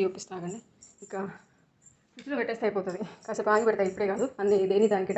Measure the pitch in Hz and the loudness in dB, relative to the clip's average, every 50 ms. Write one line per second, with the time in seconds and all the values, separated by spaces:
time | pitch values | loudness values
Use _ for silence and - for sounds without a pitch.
0 | 190 185 185 190 - - 190 180 170 180 196 233 - _ _ _ - - _ - | 0 -2 -2 -6 -14 -14 -12 -10 -10 -10 -10 -12 -14 _ _ _ -20 -20 _ -20
1 | - - - 190 196 196 - - - _ _ _ _ _ _ _ _ - _ _ | -18 -12 -8 -8 -8 -8 -10 -14 -20 _ _ _ _ _ _ _ _ -20 _ _
2 | _ _ _ - - 277 285 240 226 233 226 226 240 208 202 196 185 190 175 180 | _ _ _ -18 -12 -6 -4 -4 -4 -4 -4 -2 -2 -2 0 -2 -2 -4 -4 -6
3 | - - - - - - 196 - 208 214 214 214 233 220 214 202 196 185 190 - | -8 -10 -12 -14 -10 -8 -6 -2 2 4 4 4 4 4 2 2 2 0 0 0
4 | 208 196 196 - 240 269 - - 202 202 208 196 190 190 196 202 220 208 208 190 | -2 0 0 0 -2 -4 -2 0 2 4 4 4 4 4 4 4 4 4 4 2
5 | 190 185 190 | 0 0 0